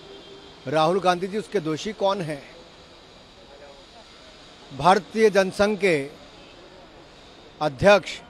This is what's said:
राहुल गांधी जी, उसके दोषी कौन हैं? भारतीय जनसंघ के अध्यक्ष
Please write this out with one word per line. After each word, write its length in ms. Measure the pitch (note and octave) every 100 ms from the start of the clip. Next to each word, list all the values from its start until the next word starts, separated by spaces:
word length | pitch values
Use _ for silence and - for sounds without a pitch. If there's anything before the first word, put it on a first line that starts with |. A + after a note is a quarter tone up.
| - - - - - - C3
राहुल 320 | D3+ D#3 F#3+
गांधी 260 | F3+ F3 F#3+
जी, 120 | G#3
उसके 220 | - G3+
दोषी 320 | D#3 D#3 G#3
कौन 280 | G#3 G3 G3
हैं? 220 | D#3 C#3+ B2 - - - - - - - - - - - C#4+ C#4 - - - - - - - - - C3
भारतीय 540 | D3+ G3+ E3+ G#3+ A3
जनसंघ 500 | F#3+ F#3+ F3+ G3+ G#3+
के 300 | G3 D#3 C#3 - - - - - - - - - - - - - - -
अध्यक्ष 580 | D3+ C3 F3+ G3+ - -